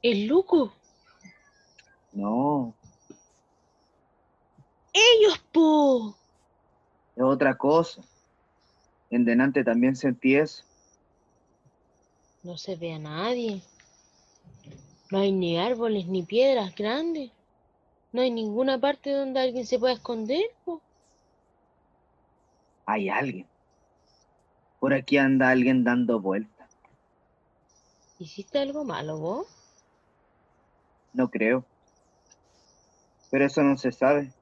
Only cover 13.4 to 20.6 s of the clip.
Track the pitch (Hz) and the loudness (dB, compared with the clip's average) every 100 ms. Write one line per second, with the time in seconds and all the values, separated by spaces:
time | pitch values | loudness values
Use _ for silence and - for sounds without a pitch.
13.4 | 226 196 - _ _ _ _ _ _ _ | -4 -8 -12 _ _ _ _ _ _ _
14.4 | - - - - - _ _ 196 202 196 | -20 -20 -20 -20 -20 _ _ -2 0 0
15.4 | 170 170 202 240 233 208 175 190 165 208 | -2 -2 -2 -2 -2 -4 -4 -6 -4 0
16.4 | 269 254 190 165 208 254 330 320 254 _ | 2 2 -2 -6 -6 -4 -4 -8 -10 _
17.4 | _ _ _ _ _ _ _ 233 254 233 | _ _ _ _ _ _ _ -2 -2 -2
18.4 | 214 208 262 262 277 285 277 277 269 262 | -6 -2 -2 0 -2 -4 -4 -4 -4 -2
19.4 | 262 240 226 247 247 247 - 226 214 294 | -2 -4 -4 -2 0 -2 -6 -8 -4 -2
20.4 | 453 _ | -4 _